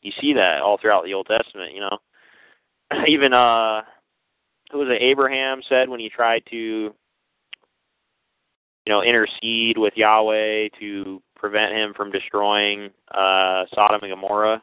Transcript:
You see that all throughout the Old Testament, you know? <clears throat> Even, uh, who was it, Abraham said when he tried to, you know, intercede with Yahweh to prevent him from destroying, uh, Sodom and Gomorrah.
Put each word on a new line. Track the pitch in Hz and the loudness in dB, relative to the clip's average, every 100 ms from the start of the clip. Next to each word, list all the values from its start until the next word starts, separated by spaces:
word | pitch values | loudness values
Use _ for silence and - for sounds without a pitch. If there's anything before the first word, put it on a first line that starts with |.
You | 98 - | -14 -4
see | 143 | 0
that | 135 92 76 | 2 2 2
all | 85 101 | 0 0
throughout | 110 101 | 2 2
the | 85 | 0
Old | 98 95 | -8 -2
Testament, | 110 113 101 87 | -2 -2 -10 -14
you | 90 | -12
know? | 98 104 _ _ _ _ _ _ _ _ _ | -10 -10 _ _ _ _ _ _ _ _ _
<clears throat> | 143 151 | -2 2
Even, | 151 139 | 4 4
uh, | 127 123 113 113 110 110 _ _ _ _ _ _ _ _ | 4 4 4 0 -4 -8 _ _ _ _ _ _ _ _
who | 143 | -6
was | 139 | -2
it, | 117 | 2
Abraham | 127 139 135 135 135 131 - | 4 4 2 0 -4 -6 0
said | 127 131 | 2 2
when | 123 | -4
he | 110 | -12
tried | - 117 113 - | -2 0 0 -4
to, | 117 | -10
you | 113 110 107 104 _ _ _ _ _ - _ _ _ _ _ _ _ _ _ _ _ _ - | -6 -4 -6 -10 _ _ _ _ _ -20 _ _ _ _ _ _ _ _ _ _ _ _ -2
know, | 104 | 0
intercede | 104 120 107 - 113 113 113 110 | 4 2 2 -4 -6 -2 -2 0
with | 107 110 | 0 2
Yahweh | 107 110 110 107 107 107 107 - | 4 4 4 0 -2 -2 -4 -8
to | 104 101 95 95 _ _ | -12 -10 -10 -14 _ _
prevent | 107 104 107 | -4 0 0
him | 110 107 | -2 -4
from | 101 104 | -6 -6
destroying, | 98 - 101 104 104 104 101 101 _ _ | -6 -4 -2 0 2 0 -2 -10 _ _
uh, | - 95 95 92 92 92 | -2 2 2 2 0 -4
Sodom | - 104 107 | 2 2 2
and | 101 | -4
Gomorrah. | 95 98 104 107 110 | -10 -4 0 0 -2